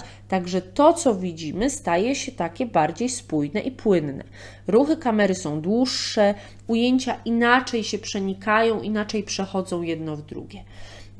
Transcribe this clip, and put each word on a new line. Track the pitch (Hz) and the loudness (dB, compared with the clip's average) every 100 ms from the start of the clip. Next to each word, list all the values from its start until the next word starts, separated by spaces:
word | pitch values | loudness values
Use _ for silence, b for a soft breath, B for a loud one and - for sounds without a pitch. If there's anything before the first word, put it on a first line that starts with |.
| B B - | B B -2
także | 185 180 185 | -2 0 -2
to, | 185 - 302 | -2 6 6
co | 330 262 196 | 6 2 0
widzimy, | 185 160 156 160 262 | -2 -6 -6 -2 -2
staje | - - 170 233 277 | -2 0 2 2 -2
się | - | -6
takie | - 170 - 247 | -4 -6 -4 0
bardziej | 170 156 165 247 | 2 2 0 -4
spójne | - - 151 147 208 | -4 -2 -2 0 -2
i | - | -4
płynne. | 262 220 175 147 139 - B B B - | -2 2 2 2 -6 -12 B B B 2
Ruchy | 214 285 320 | 4 4 2
kamery | 247 214 202 185 | 2 4 4 2
są | 151 151 | -2 -4
dłuższe, | 165 226 254 - - - 202 208 B B - | 0 2 2 0 -2 2 2 2 B B -2
ujęcia | 226 240 254 254 - 226 | 2 4 2 2 -4 0
inaczej | 233 240 247 254 233 | 2 6 4 4 -2
się | 208 196 | -2 -6
przenikają, | - 208 196 190 220 214 226 214 | -4 -4 -4 -4 2 4 4 2
inaczej | 127 214 208 220 | -2 -2 -2 -4
przechodzą | 202 - 190 190 190 175 | -4 -4 -4 -4 -2 -4
jedno | 170 160 160 151 | -2 -4 -4 -8
w | |
drugie. | 151 - - 202 - B B B B | -10 -12 -12 -16 -16 B B B B